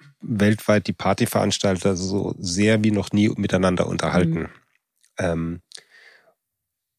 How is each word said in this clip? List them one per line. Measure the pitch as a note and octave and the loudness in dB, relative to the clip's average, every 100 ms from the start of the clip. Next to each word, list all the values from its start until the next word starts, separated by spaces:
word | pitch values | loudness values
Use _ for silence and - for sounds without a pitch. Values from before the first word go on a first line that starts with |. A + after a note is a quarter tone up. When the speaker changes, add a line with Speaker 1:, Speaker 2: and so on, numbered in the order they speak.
| - _ | -20 _
Speaker 1:
weltweit | - G#2+ G#2 G#2+ - G#2+ G2 | -6 2 2 2 2 2 2
die | |
Partyveranstalter | F#2 F#2+ G2 A#2+ G#2+ G2+ - G2+ F#2 G2+ F2+ | -4 -2 0 0 0 0 0 -2 0 0 -2
so | F#2 G2 F#2 - | -2 -4 -4 -6
sehr | F#2 E2+ G#2 A2 | -6 0 2 4
wie | A2 | 2
noch | G#2 F#2 | 0 0
nie | G#2 G#2+ | 2 2
miteinander | - G2 F#2 F#2 F2+ F2+ | 2 -2 2 2 2 -2
unterhalten. | F2 D#2+ F2+ E2 A#2 | -2 0 2 2 0
Speaker 2:
Mhm. | - - _ _ _ _ _ - | -6 -12 _ _ _ _ _ -6
Speaker 1:
Ähm, | F2+ E2 E2 F2 _ - _ - - _ _ _ _ _ _ _ _ | -4 -2 -4 -8 _ -20 _ -20 -20 _ _ _ _ _ _ _ _